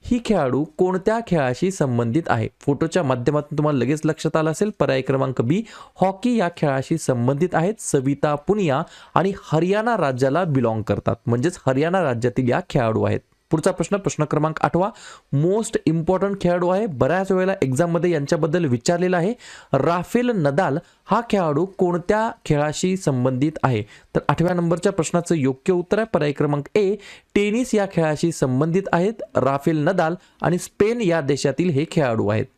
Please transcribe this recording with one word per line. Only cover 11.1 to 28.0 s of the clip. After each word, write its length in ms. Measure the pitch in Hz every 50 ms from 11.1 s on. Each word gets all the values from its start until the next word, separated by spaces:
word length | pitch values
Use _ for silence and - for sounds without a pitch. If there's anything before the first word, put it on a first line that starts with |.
| 110 - _
म्हणजेच 320 | - 117 120 123 - - - -
हरियाणा 360 | 135 131 135 151 165 175 196
राज्यातील 460 | 175 143 123 110 117 123 - - 127 120
या 120 | 120 160 - _
खेळाडू 320 | - 151 120 113 113 107
आहेत. 180 | 104 101 104 104 _ _ _ _ _ _
पुढचा 200 | - 156 - 190
प्रश्न, 260 | 185 - 170 - 196
प्रश्न 280 | 202 190 143 - - 151
क्रमांक 360 | 139 - 156 151 156 156 -
आठवा, 300 | - 147 - 170 185 214 220 - - - - - _ _
मोस्ट 460 | - 139 151 175 196 220 220 - - - -
इम्पॉर्टंट 540 | - 160 165 156 165 185 185 185 202 202 196
खेळाडू 280 | - 175 175 180 180 175
आहे, 180 | 185 190 220
बऱ्याच 460 | 226 147 117 127 131 160 185 190 190
वेळेला 220 | 196 185 185 185 190 190
एक्झाममध्ये 480 | - 135 127 127 170 170 170 170 160 180
यांच्याबद्दल 540 | 170 151 139 139 175 160 156 160 151 180 175
विचारलेला 520 | 147 123 120 - - 175 170 180 180 180
आहे. 180 | 175 165 202 240 - - - - - - _
राफेल 580 | - - 135 156 170 180 170 - - 233 247 247
नदाल 480 | 233 196 151 143 135 151 190 156 135 170 - _ _ _ _
हा 160 | - 190 220 233 -
खेळाडू 340 | - 202 180 156 143 143 175
कोणत्या 680 | 190 - - 185 175 175 175 170 - 208 214 220 233 - _ _
खेळाशी 520 | - 156 147 147 151 147 - - 185 185
संबंधित 560 | 190 - 165 139 127 123 131 131 127 139 156 156 -
आहे? 200 | - 135 127 107
तर 380 | 104 - - - _ _ _ 175 - -
आठव्या 260 | 147 - 165 180 180
नंबरच्या 380 | 175 170 170 175 170 - 202
प्रश्नाचं 420 | 196 196 156 - - 175 165 - 175
योग्य 380 | 165 127 131 131 - _ -
उत्तर 260 | 185 175 175 _ 208 202
आहे 80 | 226 220
पर्याय 200 | - 175 151 147
क्रमांक 340 | 143 - 156 147 147 143 143 - _
ए, 220 | 214 208 190 208 202 - - - - _ _ _
टेनिस 400 | 202 202 208 208 240 254 - -
या 120 | 214 196 190
खेळाशी 400 | - 175